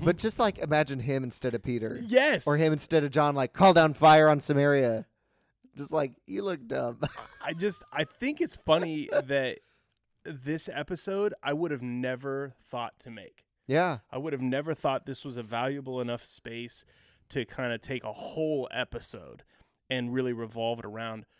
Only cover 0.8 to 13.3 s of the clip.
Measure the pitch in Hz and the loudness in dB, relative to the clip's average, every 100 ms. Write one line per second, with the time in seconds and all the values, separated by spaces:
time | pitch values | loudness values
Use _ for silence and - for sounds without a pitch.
0.8 | 143 135 120 135 127 - 127 113 127 120 | 2 -2 -2 -2 -4 -4 -4 -4 -4 -4
1.8 | 110 - 233 247 294 196 147 147 160 151 | -4 -6 0 4 4 2 2 4 4 2
2.8 | - 160 143 156 147 143 127 - 196 170 | 2 2 2 2 2 2 -2 6 8 8
3.8 | 160 143 156 156 156 147 - 139 143 143 | 6 8 10 12 10 8 4 4 6 6
4.8 | 123 110 - _ _ _ _ _ _ - | 4 0 -6 _ _ _ _ _ _ -14
5.8 | 143 160 139 - - 196 202 165 117 131 | -4 -2 -2 -6 -10 -6 -6 -6 -6 -6
6.8 | 123 120 - - - - 143 165 202 180 | -6 -6 -8 -8 -16 -12 -10 -4 -4 -4
7.8 | - - - - 254 302 339 - - 156 | -6 -6 -6 -6 -6 -4 -6 -4 0 2
8.8 | 165 156 135 117 127 139 127 - _ _ | 2 -6 -2 -2 0 0 -2 -6 _ _
9.8 | _ _ _ _ - 143 131 156 - 147 | _ _ _ _ -14 -10 -6 -6 -6 -8
10.8 | 151 175 - 196 208 - 135 147 170 143 | -8 -8 -6 -2 -2 -2 -4 -2 -2 -4
11.8 | 123 123 127 127 139 135 139 - _ 123 | -6 -4 -4 -6 -6 -8 -8 -14 _ -8
12.8 | 117 - 127 113 92 | -8 -10 -18 -18 -20